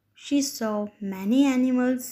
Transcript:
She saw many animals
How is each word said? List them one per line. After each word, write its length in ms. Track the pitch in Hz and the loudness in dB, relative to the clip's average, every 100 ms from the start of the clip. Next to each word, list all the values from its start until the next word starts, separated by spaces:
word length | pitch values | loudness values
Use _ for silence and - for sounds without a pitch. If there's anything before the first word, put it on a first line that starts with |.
| _ _ - | _ _ -4
She 340 | 285 277 - | -2 -2 -4
saw 260 | 220 208 208 - | -4 -4 -6 -8
many 540 | 196 190 196 262 277 254 | -10 -6 2 4 4 4
animals 460 | 254 254 247 254 - | 2 2 2 -2 -6